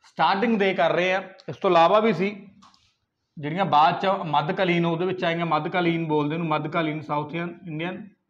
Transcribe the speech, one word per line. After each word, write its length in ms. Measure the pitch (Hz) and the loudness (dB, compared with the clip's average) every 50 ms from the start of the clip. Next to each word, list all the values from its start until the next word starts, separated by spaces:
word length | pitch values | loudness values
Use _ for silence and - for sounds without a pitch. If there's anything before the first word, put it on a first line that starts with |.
| _ | _
ਸਟਾਰਟਿੰਗ 540 | - _ - 160 165 196 202 233 233 226 202 | -16 _ 0 2 2 2 2 2 0 2 2
ਦੇ 140 | 202 190 185 | 2 0 2
ਕਰ 180 | - 170 160 | 2 2 2
ਰਹੇ 220 | 151 165 180 185 185 | 2 2 0 0 0
ਹਾਂ, 80 | 196 190 190 - - - - | -2 -4 -8 -20 -18 -14 -14
ਇਸ 80 | 139 | -10
ਤੋਂ 120 | - - 196 | -2 0 2
ਇਲਾਵਾ 300 | 175 170 165 170 196 220 | 6 6 6 6 6 4
ਵੀ 140 | 220 226 196 | 4 2 0
ਸੀ 340 | 151 185 202 208 - - - _ - - - _ _ _ _ _ _ _ _ _ _ _ _ _ | 0 -2 -4 -4 -10 -18 -20 _ -20 -20 -20 _ _ _ _ _ _ _ _ _ _ _ _ _
ਜਿਹੜੀਆਂ 280 | 165 143 147 160 185 196 | -10 -8 -6 -2 -2 0
ਬਾਅਦ 340 | 156 151 147 156 175 - - | 2 4 4 4 4 2 0
'ਚ 60 | - | 0
ਮੱਧਕਾਲੀਨ 800 | 190 196 196 180 160 143 147 151 156 185 202 190 175 175 175 170 | 0 0 -2 -2 -2 -2 0 0 -2 -2 0 0 2 2 2 2
ਉਹਦੇ 200 | 170 165 160 185 | 0 0 -2 -2
ਵਿੱਚ 180 | 190 185 185 185 | -4 -2 -2 -2
ਆਈਆਂ। 220 | 170 165 170 170 | -2 -2 -2 -2
ਮੱਧਕਾਲੀਨ 640 | 170 156 151 151 170 190 180 175 170 170 165 165 | 0 0 -2 -2 -2 -2 0 0 0 0 -2 -2
ਬੋਲਦੇ 280 | 156 151 151 147 143 156 | 0 0 0 0 0 -2
ਉਹਨੂੰ, 120 | 160 170 | -4 -2
ਮੱਧਕਾਲੀਨ 540 | 160 151 151 151 156 165 175 160 156 151 156 | -2 -2 -2 -2 -4 -4 -2 -2 -2 -4 -6
ਸਾਊਥ 340 | 147 - 151 147 147 147 170 | -6 -4 -4 -4 -4 -6 -6
ਇੰਡੀਅਨ। 720 | 165 170 175 170 - - 175 151 156 165 180 180 - - - _ _ _ | -8 -8 -8 -10 -12 -14 -12 -8 -8 -8 -8 -8 -12 -16 -18 _ _ _